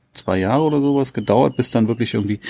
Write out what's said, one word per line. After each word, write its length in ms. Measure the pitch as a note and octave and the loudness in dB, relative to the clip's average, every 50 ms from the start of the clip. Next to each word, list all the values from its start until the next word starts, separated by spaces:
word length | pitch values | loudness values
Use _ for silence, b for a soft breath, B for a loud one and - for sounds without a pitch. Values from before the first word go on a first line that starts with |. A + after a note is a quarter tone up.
| _ _ | _ _
zwei 260 | - - - - F#2 F#2 | -18 -10 -6 -4 -2 0
Jahre 240 | F#2+ G2 G#2+ C3 D#3+ | 0 0 0 0 0
oder 160 | D3+ D3+ D3 | 0 0 0
sowas 320 | C#3 C#3+ C#3+ C#3 C3+ C3 | 0 0 0 0 -2 -2
gedauert, 440 | - - G#2 - - A#2+ C#3+ C#3 - | -4 -4 0 2 4 4 4 2 2
bis 140 | - B2 - | -2 -4 -2
dann 160 | - A#2+ A2 | 0 0 2
wirklich 280 | A2+ A#2 A2+ A#2 - - | 2 0 -2 -2 -2 -2
irgendwie, 260 | A2 G2+ G2+ G#2 G2 B | -2 -2 -2 -4 -6 B